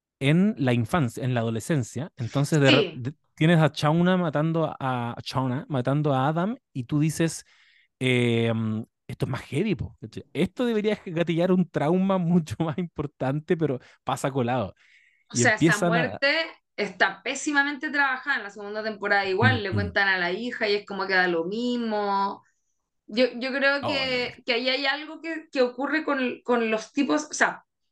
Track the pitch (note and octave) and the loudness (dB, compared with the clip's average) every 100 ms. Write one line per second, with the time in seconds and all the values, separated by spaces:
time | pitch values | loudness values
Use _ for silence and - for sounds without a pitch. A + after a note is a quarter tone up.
0 | _ _ C3+ D#3+ G3+ A3 C3 A#2+ A2+ F3+ | _ _ 2 4 4 2 2 2 2 0
1 | B2+ - B2+ B2 A2+ A2+ - D#3+ A#2 - | 0 -2 -2 0 0 -2 -2 -2 -2 -6
2 | D#3 - A2+ C#3 C#3+ D#3+ C3+ C#3 D3 C#3 | -8 -8 -6 -2 0 4 6 6 4 -4
3 | C3 - _ - D#3 E3+ D#3 - D3+ E3 | -10 -10 _ 0 4 6 4 2 2 4
4 | F3 F#3 F3 D3 D#3+ E3 D#3+ - C3+ B2+ | 4 2 0 0 0 0 -2 -2 -4 -2
5 | A#2 A#2 - C3 C3 B2 - C#3+ - C#3+ | -4 -6 -6 -4 -2 -2 -4 -2 0 0
6 | D3+ C3 C3+ D#3+ F#3+ B3 _ - A#2 D3+ | 2 2 2 0 -2 -4 _ -10 -2 0
7 | D#3 D3+ E3 - - _ _ _ _ _ | 2 2 0 -2 -12 _ _ _ _ _
8 | B2+ B2 A#2+ A#2 A#2 A2+ A2 A2 A#2 _ | 0 2 4 4 2 0 -2 -4 -6 _
9 | - - C3 C3 - C3 G#3+ D#3+ F#2 - | -14 -6 -6 -6 -6 -2 -2 -2 -6 -12
10 | A2 - - - F3+ - B3 A3 G#3+ G#3 | -16 -16 -10 -4 -2 -2 -2 0 0 -2
11 | - E3 E3+ E3 F3+ F#3 E3+ D3 C#3+ F3+ | -4 -4 0 0 2 2 2 0 0 2
12 | F#3+ F#3+ E3+ F3 D#3 - E3 D3+ F3 - | 2 0 2 2 0 -2 -4 -4 -6 -8
13 | D3 - C3 C#3+ D3+ F3 D3+ B2 - _ | -10 -6 -4 -2 -2 0 0 -2 -10 _
14 | - C3+ C#3+ C3+ A#2 C3 F#2+ - _ _ | -6 -4 -2 -2 0 0 -2 -8 _ _
15 | _ _ _ - E3+ G#3+ D3+ - F3 E3+ | _ _ _ 0 2 4 4 2 2 0
16 | E3 - C#4 D#4 E4 - _ - G3+ - | 0 -2 0 0 -2 -10 _ -8 -6 0
17 | G#3+ - - C#4 - D4 C#4 D4 D4+ D4 | 0 0 -8 -6 -2 0 0 -2 -4 0
18 | C#4 C4 D4 C4 G3+ G3+ G3+ G#3 G#3+ G#3 | 0 -2 -4 -4 -6 -12 -10 -6 -6 -6
19 | G3+ G3+ G3 F#3 B3 B3 G3+ F#3+ G3 G3+ | 0 2 2 4 4 4 0 -2 -2 0
20 | G3 F#3 F3 F#3+ A#3+ A#3 G#3+ G3+ G3+ G3 | 2 2 0 -2 -6 -4 0 -2 -4 -6
21 | F#3+ F#3+ F3+ E3+ E3 G#3+ B3 A#3+ A#3 G#3 | 0 2 2 0 -2 -2 -2 -2 -2 -2
22 | G3+ G3 G3 - _ _ _ _ _ _ | 0 0 0 -4 _ _ _ _ _ _
23 | - G#3 B3 B3 B3+ C4 C4+ C#4+ C#4 C#4 | -6 0 0 0 -6 0 0 0 -2 -2
24 | C4 B3+ A#3+ - - A#3+ B3+ C4 C#4 C#4 | -2 -2 -4 -6 -4 -2 0 0 0 -2
25 | D#4 D#4 D#4+ D#4+ - C4+ B3 - C#4 D#4 | -6 -12 -8 -10 -6 0 0 0 -2 -2
26 | D#4 C4+ B3+ - - A#3+ A3+ A3 - - | -2 -2 -2 -4 -2 0 0 -2 -4 -4
27 | C4+ D4+ - - G3+ - _ _ _ | 0 0 -2 -2 -2 -2 _ _ _